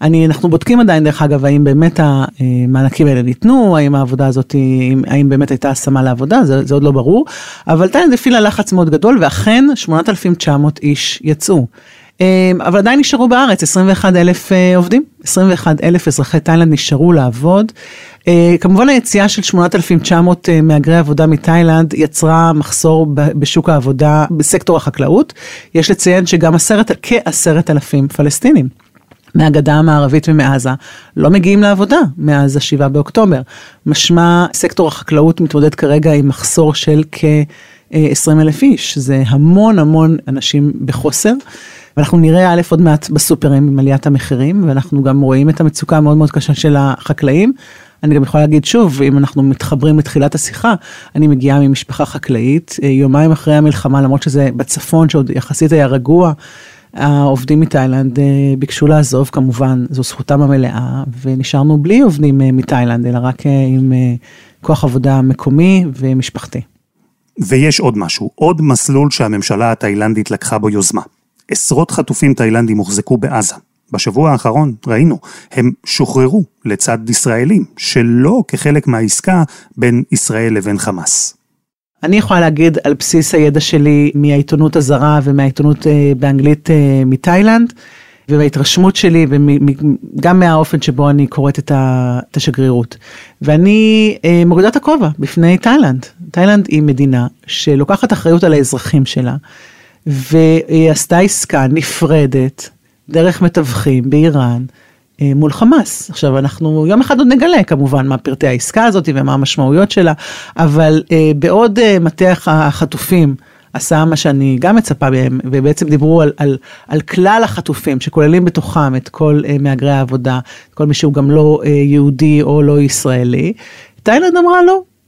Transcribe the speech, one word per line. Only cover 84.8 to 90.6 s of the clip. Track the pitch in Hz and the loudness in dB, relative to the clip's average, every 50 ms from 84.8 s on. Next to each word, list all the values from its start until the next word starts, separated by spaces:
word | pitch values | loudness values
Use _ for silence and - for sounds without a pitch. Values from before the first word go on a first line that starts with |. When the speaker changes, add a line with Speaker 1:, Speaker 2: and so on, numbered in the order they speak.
| 139 127 143 123 143 151 151 147 131 | 0 0 0 0 2 2 0 0 0
Speaker 1:
ומהעיתונות, | 143 139 139 139 135 131 - 147 147 147 - - | 0 0 0 0 0 -2 0 0 0 0 0 0
אה, | 156 151 147 143 143 139 | 0 2 2 2 0 0
באנגלית, | 123 143 139 139 135 135 147 151 151 - - | 0 0 0 0 2 2 2 0 0 0 0
אה, | 160 147 143 139 135 135 131 | 2 2 2 2 2 0 0
מתאילנד, | 131 131 131 - 180 175 190 208 220 226 233 233 233 - - - - - - - _ _ _ _ - | 0 -2 -2 0 0 2 2 4 4 4 2 0 -2 -4 -12 -20 -20 -20 -20 -20 _ _ _ _ -2
ומההתרשמות | 147 147 147 139 - 135 139 - - 175 185 190 - | 0 2 0 0 0 -2 -2 0 0 2 2 2 2
שלי, | - - 180 165 165 160 131 | 2 0 2 2 2 2 2
ומ-, | 143 143 143 147 143 143 143 | 2 2 2 2 2 2 2
מ-, | 143 135 135 147 147 139 - - - - 143 | 0 0 0 -2 -2 -2 -2 -6 -12 -10 -2
גם | 135 170 180 185 | 0 2 2 4
מהאופן | 180 170 160 156 | 4 4 2 2